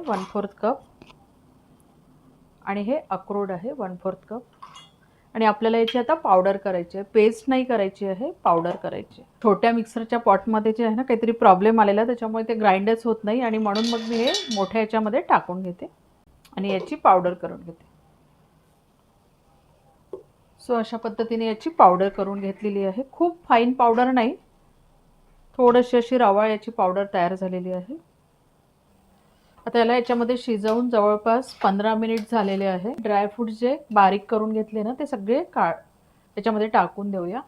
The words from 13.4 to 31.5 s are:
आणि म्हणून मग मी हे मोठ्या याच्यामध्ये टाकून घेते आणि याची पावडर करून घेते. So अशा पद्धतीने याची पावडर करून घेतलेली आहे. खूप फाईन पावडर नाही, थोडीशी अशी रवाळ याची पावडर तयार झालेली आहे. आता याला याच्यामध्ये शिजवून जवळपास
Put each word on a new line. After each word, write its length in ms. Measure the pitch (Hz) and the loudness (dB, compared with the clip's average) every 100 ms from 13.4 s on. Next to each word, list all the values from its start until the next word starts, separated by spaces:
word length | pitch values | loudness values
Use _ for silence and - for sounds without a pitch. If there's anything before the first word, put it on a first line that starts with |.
आणि 180 | 240 220 | -2 -2
म्हणून 300 | 214 202 233 | -2 -2 -2
मग 180 | 233 226 | -4 -4
मी 80 | 233 | -2
हे 160 | 240 392 339 | -2 -2 -4
मोठ्या 260 | 208 190 226 | -4 -2 -2
याच्यामध्ये 400 | 214 220 214 247 | -2 -2 -2 -4
टाकून 420 | 349 - - 180 | 0 0 0 -8
घेते 280 | 185 175 - - _ _ _ _ _ - | -10 -12 -16 -20 _ _ _ _ _ -8
आणि 160 | 196 | -4
याची 220 | 190 185 | -4 -6
पावडर 400 | 302 247 190 180 | 0 4 4 4
करून 260 | 180 170 180 | -4 -8 -12
घेते. 300 | 170 165 _ _ _ _ _ _ _ _ _ _ _ _ _ _ _ _ _ _ _ _ _ _ _ - - _ _ _ | -16 -20 _ _ _ _ _ _ _ _ _ _ _ _ _ _ _ _ _ _ _ _ _ _ _ -20 -20 _ _ _
So 140 | - | -4
अशा 220 | 240 220 226 | -2 -2 -6
पद्धतीने 500 | 226 208 226 226 226 | -8 -6 -4 -2 -2
याची 240 | 220 320 | -4 -6
पावडर 380 | 330 208 180 196 | 6 6 6 0
करून 320 | 196 196 202 | -2 -6 -6
घेतलेली 440 | 196 196 208 202 | -8 -6 -6 -2
आहे. 180 | 196 190 277 | -4 -4 -10
खूप 260 | - 339 339 - | -2 -2 -2 0
फाईन 240 | 240 240 | 2 2
पावडर 380 | 254 240 233 247 | 2 2 4 2
नाही, 240 | 254 226 381 _ _ _ _ _ _ _ _ _ _ _ - | 2 0 -4 _ _ _ _ _ _ _ _ _ _ _ 2
थोडीशी 380 | 247 240 247 247 | 6 6 4 0
अशी 220 | 233 254 | 2 2
रवाळ 320 | 226 196 214 | 4 4 2
याची 200 | 214 220 | 0 -6
पावडर 340 | 220 190 185 202 | -2 0 0 -2
तयार 200 | 196 175 | 0 -2
झालेली 380 | 185 190 185 180 | -2 -6 -6 -6
आहे. 220 | 185 180 320 - _ _ _ _ _ _ _ _ _ _ _ _ _ _ _ - | -8 -10 -16 -18 _ _ _ _ _ _ _ _ _ _ _ _ _ _ _ -2
आता 120 | 240 | 2
याला 160 | 226 | 4
याच्यामध्ये 420 | 247 240 240 240 247 | 2 2 0 0 -2
शिजवून 520 | 247 220 214 226 247 | -2 -2 0 0 2
जवळपास 640 | 233 208 208 220 233 262 | 2 2 2 2 0 -2